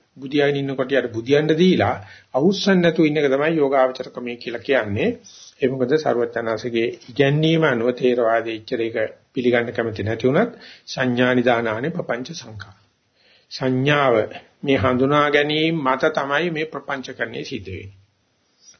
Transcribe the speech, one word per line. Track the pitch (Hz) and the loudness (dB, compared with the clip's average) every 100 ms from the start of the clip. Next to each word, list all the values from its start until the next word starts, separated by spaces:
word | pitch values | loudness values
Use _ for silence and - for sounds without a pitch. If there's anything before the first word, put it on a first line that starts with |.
| _ | _
බුදියාගෙන | - 135 147 143 143 | -16 -4 0 2 0
ඉන්න | 139 135 | -2 -4
කොටියට | 127 135 120 | -2 0 0
බුදියන්න | 110 117 143 156 | -4 0 2 2
දීලා | 160 185 156 104 123 - - _ | 4 4 4 2 -2 -8 -20 _
අවුස්සන් | 131 165 190 202 190 | 0 2 2 2 4
නැතුව | 170 160 160 | 4 4 2
ඉන්න | 151 | 2
එක | 147 | 2
තමයි | 135 151 | 2 2
යෝගාවචර | 165 139 135 131 123 123 | 2 2 4 2 0 -10
ක්‍රමය | - 123 117 | -10 -10 -10
කියලා | - 117 | -8 -8
කියන්නේ. | 107 131 107 101 185 240 - - - | 0 0 0 -2 -2 -4 -10 -20 -20
ඒ | - 131 | -4 -2
මොකද | 131 123 | 0 0
සරුවචනාංශගේ | 156 143 120 120 117 113 107 123 117 120 - - | 0 0 0 -2 -4 -4 -4 -4 -2 -2 -4 -8
ඉගැන්වීම | 120 139 147 160 165 | 0 2 2 2 4
අනුව | 156 120 120 | 2 2 0
තේරවාදයේ | 123 127 123 113 117 113 110 | 2 2 2 2 0 -2 -8
ඉච්චර | 107 123 | -6 -4
ඒක | 113 113 110 - _ | -4 -4 -6 -8 _
පිළිගන්න | - 123 120 117 | -4 2 2 0
කැමති | 120 117 104 | -2 -4 -4
නැති | 104 113 127 | -4 -2 0
වුණත් | 147 240 - - - | 2 0 -4 -20 -20
සංඥා | - - 127 123 127 | -12 -4 -2 2 2
නිදානානේ | 127 123 117 117 107 143 | 4 2 2 0 -4 -4
ප්‍රපංච | 175 - 120 127 | -6 -6 -8 -8
සංඛා. | 165 117 107 - - _ _ _ _ _ _ _ | -14 -16 -16 -18 -20 _ _ _ _ _ _ _
සංඥාව | - 131 127 139 147 135 113 104 - - _ | -6 -2 0 2 2 4 2 0 -6 -20 _
මේ | 143 135 | 0 2
හඳුනා | 131 127 135 147 147 | 2 2 2 2 2
ගැනීම | 147 147 151 160 165 | 2 0 0 0 0
මත | 131 131 156 | 0 0 0
තමයි | 156 139 143 175 | -2 -2 -2 -2
මේ | 156 156 | -4 -6
ප්‍රපංචකරණය | 143 131 139 127 127 113 123 | -8 -10 -10 -10 -8 -8 -8
සිද්ධ | 156 131 95 | -10 -10 -10
වෙන්නේ. | 90 98 - _ _ _ _ _ _ _ _ | -14 -14 -20 _ _ _ _ _ _ _ _